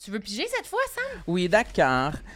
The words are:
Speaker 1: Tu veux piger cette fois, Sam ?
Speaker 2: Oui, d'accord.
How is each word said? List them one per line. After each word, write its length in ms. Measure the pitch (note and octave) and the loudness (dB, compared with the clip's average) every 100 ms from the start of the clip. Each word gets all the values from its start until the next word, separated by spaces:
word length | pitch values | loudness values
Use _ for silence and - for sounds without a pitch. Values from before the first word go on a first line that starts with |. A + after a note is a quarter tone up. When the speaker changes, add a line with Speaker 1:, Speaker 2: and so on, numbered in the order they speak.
Speaker 1:
Tu 80 | - | -8
veux 80 | G#3 | -8
piger 280 | G3+ G#3 A4 | -6 -6 -2
cette 180 | B4 - | -4 -4
fois, 140 | A4+ C5 | -2 -2
Sam ? 260 | - C5+ A#4+ - | -2 -6 -6 -2
Speaker 2:
Oui, 200 | F3+ F3+ | 0 4
d'accord. 640 | G3+ A#3+ - C#3 B2+ C#3 D3+ - | 4 4 4 4 4 2 -2 -10